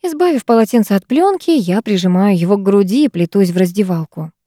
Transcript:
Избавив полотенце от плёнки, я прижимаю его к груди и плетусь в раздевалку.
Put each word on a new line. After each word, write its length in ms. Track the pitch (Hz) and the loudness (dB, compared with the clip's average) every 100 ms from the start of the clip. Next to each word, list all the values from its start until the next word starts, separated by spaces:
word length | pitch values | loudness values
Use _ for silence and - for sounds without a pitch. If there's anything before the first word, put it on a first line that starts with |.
Избавив 440 | 359 302 359 285 - | -6 0 0 0 0
полотенце 480 | 226 220 240 208 | 0 2 0 0
от 120 | 196 _ | -2 _
плёнки, 420 | 269 381 381 - | 0 0 0 -2
я 320 | 320 175 190 | -2 0 -4
прижимаю 560 | 220 196 185 180 202 185 | -2 -2 0 2 2 2
его 180 | 170 202 | 0 0
к 80 | |
груди 420 | 196 202 190 233 294 | 2 2 2 0 0
и 40 | |
плетусь 400 | 170 175 202 185 | -2 -2 0 0
в 80 | 175 | 0
раздевалку. 720 | 185 185 190 170 156 - 160 _ | -2 0 -2 -4 -6 -12 -14 _